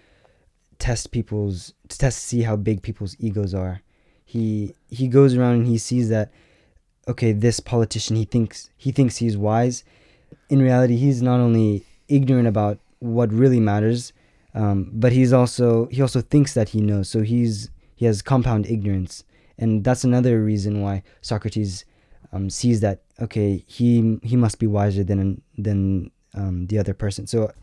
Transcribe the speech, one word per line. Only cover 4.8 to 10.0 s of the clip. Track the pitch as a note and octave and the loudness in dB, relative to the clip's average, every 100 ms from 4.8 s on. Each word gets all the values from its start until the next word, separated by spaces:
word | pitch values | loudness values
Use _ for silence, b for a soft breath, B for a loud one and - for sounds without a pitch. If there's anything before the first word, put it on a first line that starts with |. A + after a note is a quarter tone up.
| _ | _
he | A2+ C3 | -6 2
goes | B2+ C#3 | 6 6
around | B2 B2 | 4 2
and | A#2+ A#2+ | 2 2
he | A2+ | 0
sees | - B2 A2+ | -2 -2 0
that, | A2 G#2 b b b b b _ _ - | 0 -2 b b b b b _ _ -10
okay, | - A#2 | -2 0
this | G#2 A2+ G#2+ | 2 2 0
politician, | - A#2+ A2+ A2+ - A2+ | -2 -2 -2 -4 -4 -4
he | |
thinks, | G#2+ B2 A2 - - _ | -2 -2 -2 -6 -20 _
he | C3+ | -4
thinks | C3+ B2+ - | 0 0 0
he's | A#2+ G2+ | -2 -2
wise. | G#2+ A2+ B2 B2 b b | 0 0 0 -4 b b